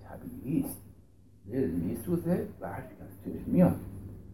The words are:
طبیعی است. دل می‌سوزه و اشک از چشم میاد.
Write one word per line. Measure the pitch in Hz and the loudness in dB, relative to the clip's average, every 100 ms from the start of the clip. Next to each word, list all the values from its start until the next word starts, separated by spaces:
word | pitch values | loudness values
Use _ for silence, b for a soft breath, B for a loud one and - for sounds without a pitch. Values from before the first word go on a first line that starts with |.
| - | -16
طبیعی | - - - 123 156 | -14 -12 -8 0 2
است. | - - - - - - - - 98 | 0 -4 -14 -20 -20 -20 -20 -18 -4
دل | 127 - | 0 2
می‌سوزه | - 175 - - 170 165 196 - - | 2 0 0 0 0 4 2 0 -6
و | 90 | -6
اشک | - - - | -6 -10 -12
از | - - | -14 -10
چشم | - - - | -8 -6 4
میاد. | 180 180 - - - - - - | 8 8 6 -2 -10 -10 -12 -14